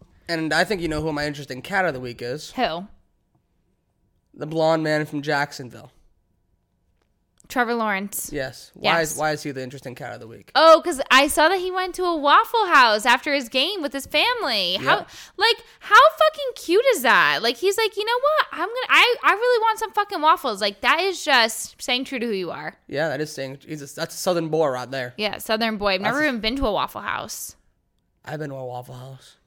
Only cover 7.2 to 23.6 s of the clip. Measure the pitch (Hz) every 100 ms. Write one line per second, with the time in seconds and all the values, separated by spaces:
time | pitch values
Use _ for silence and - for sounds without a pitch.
7.2 | _ _ - 269 233 233 220 196 202 -
8.2 | - 147 131 - - - 208 170 156 -
9.2 | 156 147 147 135 127 135 131 120 123 113
10.2 | 113 117 - 262 320 320 349 269 - 262
11.2 | 285 330 320 381 370 370 370 359 359 330
12.2 | 285 349 440 466 381 294 240 214 240 262
13.2 | 302 285 233 254 320 403 285 277 - 302
14.2 | 403 494 311 214 175 185 262 349 - -
15.2 | - - 453 440 - _ - 427 605 640
16.2 | 622 622 539 - - 370 539 370 240 190
17.2 | 151 147 226 247 381 403 440 415 427 494
18.2 | 571 622 - 285 370 494 427 302 415 359
19.2 | 285 392 494 480 440 427 440 415 403 381
20.2 | 302 349 269 196 202 196 254 311 381 349
21.2 | 302 254 226 - - - - 247 262 262
22.2 | 233 190 170 139 156 - - 135 160 139
23.2 | 151 139 135 139